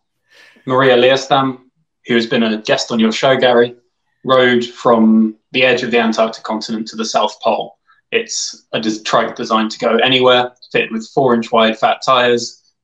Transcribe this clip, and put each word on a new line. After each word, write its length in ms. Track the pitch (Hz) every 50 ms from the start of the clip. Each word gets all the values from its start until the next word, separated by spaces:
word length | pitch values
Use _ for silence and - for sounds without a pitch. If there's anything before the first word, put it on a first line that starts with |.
| _ _ _ _ _ _ _ _ - _ _ _ -
Maria 300 | 131 131 127 135 131 123
Leerstam, 640 | 120 127 127 135 131 - - 147 135 135 131 127 - _ _ _ _ _ _ _ _ _
who 80 | - 120
has 100 | 117 113
been 180 | - - 120 113
a 140 | 110 107
guest 340 | 107 - - 139 - - -
on 80 | 127 113
your 120 | 110 110
show, 240 | 110 - - 135 131
Gary, 400 | 127 127 123 120 117 120 120 - _ _ _ _ _ _ _ _ _ -
rode 420 | 131 131 131 127 123 123 120 120
from 720 | - - - - 127 117 113 110 110 110 110 110 110 110 _ _ _
the 120 | - 131 127
edge 200 | 127 120 113 120
of 80 | 113
the 80 | 113 120
Antarctic 440 | 113 110 107 113 113 110 - - -
continent 440 | - 110 110 - - 113 104 110
to 80 | - -
the 100 | 110 110
South 340 | 107 - 117 107 101 - -
Pole. 360 | - 113 110 98 - - - _ _ _ _ _ _ -
It's 540 | - 113 113 - - - - - - - _ _ -
a 60 | 127
des-, 240 | 110 110 107 107 -
trike 320 | - - 120 117 - -
designed 340 | - 117 110 113 110 110 110
to 80 | - -
go 180 | 123 117 110
anywhere, 560 | 113 120 131 131 127 127 127 127 - 123 - _ _ - -
fitted 200 | - 123 113 110
with 160 | 113 113 110 - -
four 220 | 143 135 127 120
inch 160 | 117 110 -
wide 260 | 120 113 113 110 113
fat 240 | - - 117 117 - -
tires 600 | 135 131 123 123 123 120 120 113 - - _ _ _ _ _